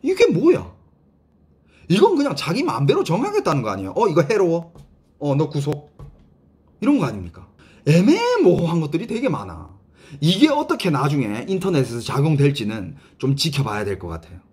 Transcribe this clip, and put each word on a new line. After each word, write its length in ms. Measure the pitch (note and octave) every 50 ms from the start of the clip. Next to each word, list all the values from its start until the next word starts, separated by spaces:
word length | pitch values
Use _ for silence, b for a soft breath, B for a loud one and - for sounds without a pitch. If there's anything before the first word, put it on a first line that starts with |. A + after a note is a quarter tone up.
| -
이게 240 | C4+ F#4+ - A#4
뭐야? 460 | G4 - D#3+ A#3+ E4 F4 - F2 E2+ - _ _ _ _ _ _ _ _ _ _ _ _ _ _ _ _ _ _ b b b b b
이건 280 | D#3+ G3+ E4 A#4+ G4
그냥 180 | C#4 C#4+ C#4 D#3+
자기 260 | C#3 - D3 E3+ A#3+ D#4+
마음대로 420 | E4 - A2+ C#3+ C#3 C4 F#4+ G4
정하겠다는 580 | - D#3+ G3+ C4 G#4 G4+ G#4+ G4 F#3+ D3+ C#3 A2+
거 80 | G#2+
아니에요? 220 | G2 G2 G2 F#2+ -
어, 120 | F3+ A3+ G3+
이거 140 | D#3 E3 D#3+
해로워? 500 | C#3 A3 G#3 F#3+ E3+ E3 E3+ E3 - _ - - _ _ _ _ _ _ _
어, 160 | C#3+ D3 C#3
너 140 | C#3+ D#3 D3+
구속? 480 | - D3 C#3 D3 D3+ D3 - - _ _ - - - _ _ _ _ _ _ _ _ _ _ _ _ _
이런 180 | - B3 D4 C4
거 80 | F3
아닙니까? 420 | B2 G#2+ G2+ F2+ E2+ - - F2 _ _ b b b b b b
애매모호한 920 | C#3+ D#3 E3+ F#3 A#3+ E4 A4 A#4 A#4+ B4 A4+ F4 F#3+ E3 D3 E3+ D#3+ E3 E3+
것들이 260 | D#3 C#3+ D3 E3 A3
되게 220 | A3+ A3+ A3+ C4+ B3+
많아. 420 | D#3+ G#2+ G2+ F#2 E2 E2+ - - - - _ _ B B B B D3 C#3
이게 280 | C#3+ D#3+ F#3+ F#3+ C#4 D#4
어떻게 420 | C#4 C#4+ - - E4+ - - F#3
나중에 560 | D3 C3 C3+ D3 D3 C#3+ B2+ G#2 G#2 A2+ - -
인터넷에서 520 | G3 F#3 F3+ G3 F3+ C#3+ C3 A#2 A#2 A#2
작용될지는 960 | G#2+ - G#2+ C3+ C#3+ D#3+ D#3 C#3 C#3 C#3+ C#3 - A2+ G#2 A2 A2+ F#2+ - - B B B B B
좀 160 | - C3+ C3+
지켜봐야 480 | C#3 - E3+ C3+ C#3 C3+ A2 G#2 G#2 G#2+
될 140 | G2+ G2 F2+
것 100 | F#2 E2+
같아요. 320 | E2 E2 - - F2 F2 _ _